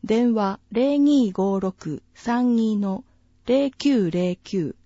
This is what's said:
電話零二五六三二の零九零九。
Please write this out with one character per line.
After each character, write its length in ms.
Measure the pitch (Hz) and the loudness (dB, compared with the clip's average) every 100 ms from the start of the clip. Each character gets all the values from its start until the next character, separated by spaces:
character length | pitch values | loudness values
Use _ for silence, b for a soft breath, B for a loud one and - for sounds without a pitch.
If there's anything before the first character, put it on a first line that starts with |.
電 300 | - 220 240 | 0 0 2
話 260 | 220 202 190 _ | 2 -2 -4 _
零 340 | 208 269 285 285 | -2 0 2 4
二 260 | 294 226 | 4 2
五 300 | 185 190 196 | 0 -2 0
六 420 | 190 185 - 147 _ _ | -4 -6 -10 -10 _ _
三 420 | - 240 247 233 | -4 0 2 2
二 180 | 220 208 | 0 0
の 300 | 202 190 - _ _ _ - | -2 -4 -10 _ _ _ -2
零 260 | 254 277 | 0 0
九 400 | - 285 262 185 | -2 0 2 0
零 260 | 175 180 180 | 0 -2 -4
九。 320 | - 196 151 - | -6 -4 -4 -8